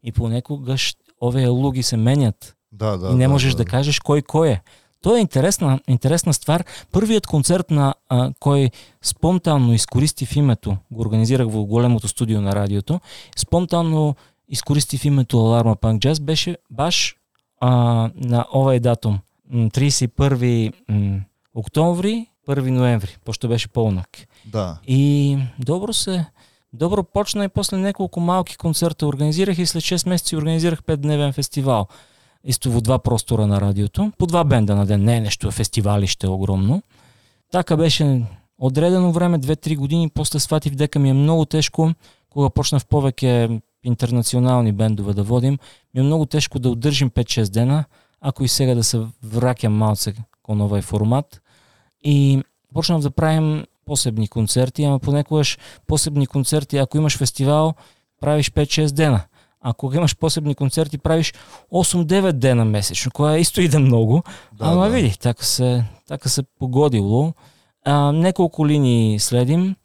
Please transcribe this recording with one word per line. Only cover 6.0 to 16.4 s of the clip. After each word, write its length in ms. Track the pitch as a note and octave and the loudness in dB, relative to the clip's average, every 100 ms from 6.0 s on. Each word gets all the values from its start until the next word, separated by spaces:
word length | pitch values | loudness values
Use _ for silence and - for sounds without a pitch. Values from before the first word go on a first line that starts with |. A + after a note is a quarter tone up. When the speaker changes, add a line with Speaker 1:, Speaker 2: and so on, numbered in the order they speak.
| C3 E3 - | 2 0 0
Speaker 1:
ствар. 300 | D3 - E3 F3 - - | -2 0 -2 -2 -14 -4
Првиот 360 | F#3 G#3+ A3 - | -2 2 0 0
концерт 440 | D3+ C3+ F3+ F3 | -2 2 0 0
на, 220 | D3+ C#3 - _ | 0 0 -2 _
а, 200 | B2+ C3 | 0 0
кој 380 | C3+ C#3+ C#3+ C3 - - _ | -2 0 2 0 -2 -20 _
спонтанно 720 | - - - F#3 E3+ D3 A#2+ | -10 -2 0 0 0 2 2
искористив 600 | A#2 - A#2+ D3 - B2+ D3 | 2 0 0 -2 -2 -4 0
името, 420 | C#3+ A2+ - G2 _ | 2 0 -2 -6 _
го 100 | A2+ | -6
организирах 460 | A2 A2 A#2 C3 A#2+ | -2 0 2 2 0
во 180 | G#2+ G#2 | -2 0
големото 420 | A2+ B2 A#2 G#2+ | 2 2 2 -2
студио 340 | - A#2 G#2+ | -6 -2 0
на 120 | G2+ | 0
радиото, 460 | G2+ G2+ G2+ - F3 - - - - | -2 -2 -4 -4 -6 -6 -20 -18 -8
спонтанно 800 | - E3 F3+ E3+ E3 D#3 D3+ C#3 _ _ _ | -2 -2 0 0 0 0 0 -4 _ _ _
искористив 560 | B2 - C#3+ - C3+ D3 | -10 -2 0 0 -4 0
името 340 | C#3+ B2 A#2+ | 0 2 2
Аларма 360 | A2+ A#2 A2+ G#2+ | 4 4 2 0
Панк 260 | - A2 | 0 0
Джаз, 180 | C3+ D#3 | 0 -2
беше 380 | D3 D#3+ | -2 -4